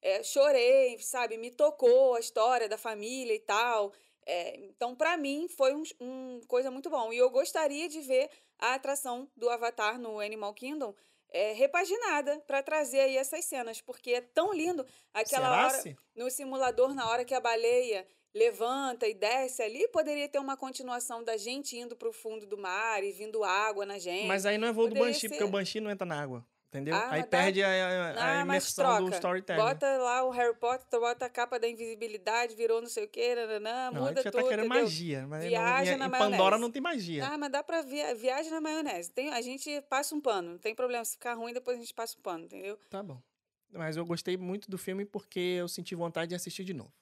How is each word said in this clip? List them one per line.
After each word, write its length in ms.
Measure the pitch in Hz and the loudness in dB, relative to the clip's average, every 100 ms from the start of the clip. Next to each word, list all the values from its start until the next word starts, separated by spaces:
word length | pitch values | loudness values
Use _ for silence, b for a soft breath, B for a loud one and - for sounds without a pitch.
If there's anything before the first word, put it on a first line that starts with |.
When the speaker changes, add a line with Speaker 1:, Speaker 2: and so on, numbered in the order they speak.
Speaker 1:
É, 200 | - 196 | 0 0
chorei, 760 | 226 285 285 269 240 269 254 226 | 0 4 6 8 8 8 6 0
sabe? 360 | - 262 233 220 | -6 -4 -4 -4
Me 140 | 233 | -10
tocou 640 | 247 302 294 247 247 269 | 2 2 6 8 8 8
a 60 | 240 | 4
história 500 | 226 - 220 247 220 | 0 2 4 4 0
da 80 | 220 | -4
família 560 | 233 214 214 262 247 | -6 -6 -6 -6 -2
e 60 | 214 | -2
tal. 520 | 220 208 240 226 202 b b b | 0 2 2 2 0 b b b
É, 320 | - 175 170 - | -6 -4 -4 -10
então, 360 | 196 - 240 | -18 -6 -6
pra 240 | 254 311 349 | 0 0 2
mim, 300 | 277 285 349 | -2 -4 -6
foi 260 | - 262 | 2 2
um, 80 | 294 320 - | 2 -6 -10
um 420 | 247 262 262 247 - | -12 -10 -12 -14 -2
coisa 220 | 247 262 | 0 0
muito 220 | 254 320 | -4 -4
bom. 200 | 294 226 | -2 -2
E 60 | 233 | 4
eu 100 | 254 | 6
gostaria 580 | 247 330 330 302 285 330 | 6 2 2 0 0 -6
de 120 | 311 | -8
ver 280 | 277 262 294 B B B | 0 2 2 B B B
a 160 | 226 262 | -2 0
atração 520 | 269 277 262 247 269 _ | -2 -4 -4 -8 -10 _
do 140 | 240 | -2
Avatar 480 | 240 233 233 214 247 | 0 -2 0 -2 -2
no 200 | 233 214 | -6 -6
Animal 340 | 208 220 208 | -6 -6 -8
Kingdom, 400 | 208 254 302 240 196 b b b | -8 -8 -6 -8 -8 b b b
é, 220 | 170 208 | -2 -2
repaginada 880 | 214 269 349 359 415 466 302 277 302 - | 2 2 4 0 0 0 0 0 -4 -2
pra 160 | 277 | -2
trazer 380 | 277 311 285 269 | 0 0 2 4
aí 180 | 269 262 | 4 4
essas 280 | 269 311 - | 0 -4 -4
cenas, 360 | 269 233 220 | -4 -6 -10
porque 300 | - 247 - | -14 -12 -2
é 100 | 240 | -2
tão 320 | 240 - 359 | 0 0 2
lindo 320 | 370 330 349 254 B B | 0 0 -2 -6 B B
aquela 340 | 208 220 262 262 | -4 0 2 4
Speaker 2:
Será 180 | 247 262 | 6 6
Speaker 1:
hora 120 | 269 | 2
Speaker 2:
se? 160 | - 139 _ - | -4 -12 _ -8
Speaker 1:
no 140 | 247 | -6
simulador, 640 | 254 269 262 254 233 262 | -6 -6 0 0 4 2
na 160 | 277 233 | 2 0
hora 160 | 233 247 | 0 0
que 80 | |
a 60 | 262 | 0
baleia 680 | 247 226 233 247 247 202 190 b b 208 | 2 2 4 4 2 -2 -4 b b 2
levanta 680 | 226 208 226 269 269 247 226 | 2 4 -2 0 -2 -2 -2
e 60 | |
desce 500 | 208 208 254 262 - | 0 2 2 0 -2
ali, 240 | 220 240 427 | -4 0 0
poderia 400 | 339 311 294 285 | 2 0 0 -2
ter 80 | 285 | -2
uma 180 | 269 269 | -2 -6
continuação 680 | 262 247 254 240 240 233 | -6 -10 -6 -6 -6 -6
da 120 | 233 220 | -4 -4
gente 420 | 208 262 277 240 | -4 -6 -8 -10
indo 180 | 240 233 | -12 -8
pro 180 | 233 | -8
fundo 320 | 220 226 220 208 | -8 -10 -10 -10
do 120 | 208 | -8
mar 440 | 196 190 226 214 | -4 -2 0 0
e 80 | 196 | -2
vindo 320 | 185 214 220 | -6 -6 -2
água 420 | 202 190 214 202 202 | 2 2 2 0 -4
na 100 | 202 | -6
gente. 300 | 175 180 190 | -4 -2 0
Speaker 2:
Mas 180 | 196 196 | 2 2
aí 120 | 208 | 2
não 100 | 233 | 0
é 40 | |
voo 100 | 226 226 | 2 2
do 40 | |
Speaker 1:
Poderia 180 | 226 240 | 4 2
Speaker 2:
Banshee, 160 | 226 220 | 2 -4
porque 140 | - | 0
Speaker 1:
ser. 60 | 202 | 0
Speaker 2:
o 20 | |
Banshee 300 | 196 185 214 | 0 -2 -4
não 80 | 214 | -4
entra 160 | 196 180 | -4 -4
na 160 | 151 | -4
água, 240 | 143 123 117 _ _ | -4 -8 -12 _ _
entendeu? 260 | 139 143 180 | -8 -2 0
Speaker 1:
Ah, 100 | 233 | 0
Speaker 2:
Aí 100 | 160 | -2
Speaker 1:
mas 0 | |
dá 60 | 156 - | 2 4
Speaker 2:
perde 260 | 185 190 | 4 4
a, 40 | 196 | 4
a, 400 | 185 185 185 175 | 4 2 0 -2
a 300 | - - 180 | 0 0 0
Speaker 1:
Ah, 40 | 180 | 2
mas 200 | 185 - | 0 0
Speaker 2:
imersão 320 | - 254 220 | 2 4 4
do 60 | 185 | 4
Speaker 1:
troca. 100 | 185 | 0
Speaker 2:
storytelling. 460 | 175 185 196 180 | 0 -2 -2 2
Speaker 1:
Bota 360 | 220 262 277 269 | 2 2 0 2
lá 260 | 247 247 254 | 2 2 0
o 60 | |
Harry 220 | 247 240 226 | 2 2 2
Potter, 420 | 240 262 - 240 | -2 -2 -2 0
bota 260 | 233 240 247 | 0 -2 -4
a 40 | |
capa 280 | 247 247 247 | -2 -2 0
da 100 | 226 | -2
invisibilidade, 880 | 233 226 220 226 214 180 226 240 220 | -4 -10 -8 -8 -4 0 0 0 0
virou 260 | 233 226 | 2 2
não 80 | 240 | 0
sei 160 | 233 214 | -6 -6
o 20 | |
quê, 260 | - 240 240 | -2 0 0
nananã, 540 | 226 214 214 247 254 | -2 -4 -4 -4 -4
Speaker 2:
Não, 120 | 240 | -2
aí 60 | 262 | -2
Speaker 1:
muda 120 | 269 | 0
Speaker 2:
já 100 | 240 | 0
Speaker 1:
tudo, 120 | 240 | 2
Speaker 2:
tá 60 | 254 | 2
querendo 160 | 214 226 | 2 2
Speaker 1:
entendeu? 180 | 254 | 2
Speaker 2:
magia, 420 | 233 160 170 139 135 | 2 -2 -4 -6 -6
mas 140 | 156 | -6
não, 60 | 165 | -2
Speaker 1:
Viaja 440 | 226 226 254 277 | 0 2 2 2
Speaker 2:
em, 40 | 269 | 0
Speaker 1:
na 100 | 269 | 0
Speaker 2:
em 40 | |
Pandora 260 | 254 208 208 | 0 0 4
Speaker 1:
maionese. 240 | 190 214 | 6 6
Speaker 2:
não 100 | 233 | 2
tem 100 | 254 | -4
magia. 440 | 320 302 175 156 262 | -4 -4 -4 -4 -4
Speaker 1:
Ah, 100 | 294 | -4
mas 140 | 294 | -4
dá 120 | 277 | -4
pra 180 | 294 330 | -2 -4
via-, 300 | 277 285 294 233 | -4 -6 -4 -2
viagem 360 | 247 269 320 | -2 -2 -4
na 80 | 320 | -4
maionese. 500 | 311 311 294 185 170 | -2 -2 -2 -4 -6
Tem, 180 | - 277 | -6 -4
a 100 | 247 | -4
gente 400 | 247 269 302 294 | -6 -8 -6 -8
passa 300 | 277 269 294 | -2 -2 -2
um 60 | 302 | -2
pano, 320 | 277 202 170 | 0 0 -2
não 60 | 175 | -6
tem 160 | 220 226 | -6 -2
problema. 300 | 254 247 226 | -2 -2 -6
Se 80 | |
ficar 200 | - 240 233 | -8 -8 -6
ruim, 180 | 233 | -6
depois 240 | 240 247 247 | -6 -4 -6
a 20 | |
gente 140 | 233 | -6
passa 240 | - 226 - | -10 -10 -8
um 20 | |
pano, 220 | - 165 | -8 -8
entendeu? 340 | 170 196 190 208 b | -8 -12 -10 -12 b
Speaker 2:
Tá 120 | 196 | -12
bom. 200 | 202 127 _ _ _ _ _ | -10 -14 _ _ _ _ _
Mas 240 | - 160 156 | -8 -6 -6
eu 80 | 170 | -4
gostei 300 | 170 - 185 | -4 -2 -4
muito 320 | 180 196 - | -4 -8 -8
do 80 | 190 | -10
filme 280 | - 190 202 | -6 -6 -6
porque 340 | 208 - - | -10 -8 -4
eu 280 | 180 180 175 | -2 -2 -4
senti 260 | - 175 180 | -8 -8 -6
vontade 340 | 170 165 165 | -4 -2 -4
de 60 | 180 | -6
assistir 280 | 180 170 190 | -8 -10 -8
de 80 | |
novo. 200 | 160 - _ | -8 -10 _